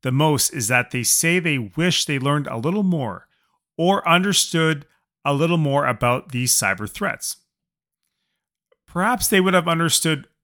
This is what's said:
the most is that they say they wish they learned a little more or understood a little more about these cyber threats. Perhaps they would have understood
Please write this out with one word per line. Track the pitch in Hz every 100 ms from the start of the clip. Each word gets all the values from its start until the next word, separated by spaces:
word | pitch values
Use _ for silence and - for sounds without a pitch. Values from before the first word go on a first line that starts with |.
the | 127
most | 131 156 143 -
is | 139 110
that | 127 123
they | 127
say | 113 - 165 180
they | 170 135
wish | 104 151 175 -
they | - 139
learned | 135 147 139
a | 117
little | 139 208
more | 190 165 117 87 - _ _ _ _ -
or | 175 196 -
understood | 170 196 - - 165 160 147 - _ _ _
a | 143
little | 143 165 170
more | 147 139 135
about | 113 120 127 -
these | 123 127
cyber | - 101 95 104
threats. | - 202 - - - _ _ _ _ _ _ _ _ _ _ _ _ _ _ _
Perhaps | 170 208 247 -
they | 196
would | 185
have | 185 170
understood | 165 165 - 160 151 - _